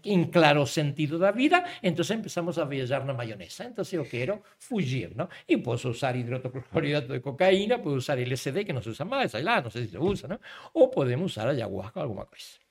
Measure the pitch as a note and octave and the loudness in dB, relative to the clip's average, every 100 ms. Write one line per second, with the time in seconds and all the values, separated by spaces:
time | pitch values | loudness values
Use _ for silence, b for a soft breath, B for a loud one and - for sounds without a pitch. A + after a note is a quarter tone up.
0 | A3+ F#3+ E3 F3 D3+ D3 C3 - D3 C3+ | 2 2 4 6 8 8 4 2 0 0
1 | D3+ E3 G3 G#3 C#4+ F4+ F4+ B F#3 E3 | 0 2 2 4 4 4 2 B -2 0
2 | E3 A3+ F#3 - E3+ E3 C#3+ C#3 B2 C#3 | 0 -2 -4 -4 -2 -2 -2 -2 -2 -2
3 | C3 B2 A#2 G2+ F2 - A#3+ A3+ F#3 F3 | -2 -4 -6 -8 -12 -12 -10 -6 -4 -4
4 | C3 A#2+ C3 G#3 b b - A3+ C3+ C3 | -4 -4 -2 -4 b b -6 -2 0 -2
5 | E2+ G2+ F3 B B C#4+ A#2+ A#2+ B2+ A#2 | -4 -6 -8 B B 0 0 -2 -2 -2
6 | C3 B2 A#2+ B2+ B2+ B2+ - - D3 D3 | -2 -2 -4 -4 -6 -10 -4 -2 0 -2
7 | B2+ C3 C#3+ C3 F#3 G3 G#3+ B3 D#3+ C#3 | -2 -6 -4 2 4 4 4 0 0 -2
8 | B2 C3+ B2 B2+ C#3+ B2+ B2 C3 A2+ G#2+ | 0 -2 0 -2 -2 -4 -2 -4 -6 -6
9 | E3+ C4+ G3 A2 E3+ A3+ A#2+ B2 A2 F2+ | -4 -2 -2 -2 0 0 -2 -6 -6 -2
10 | F3 G3 C3 A3 B B B E4 C4+ - | -2 -2 -4 -10 B B B 4 6 6
11 | C3 B2 F#3 - A2+ C#3+ G#2 F#2+ G2+ F#3 | 2 0 -2 -2 0 0 -2 -6 -8 -6
12 | D3+ G2+ G2+ - - - _ | -6 -6 -12 -16 -20 -20 _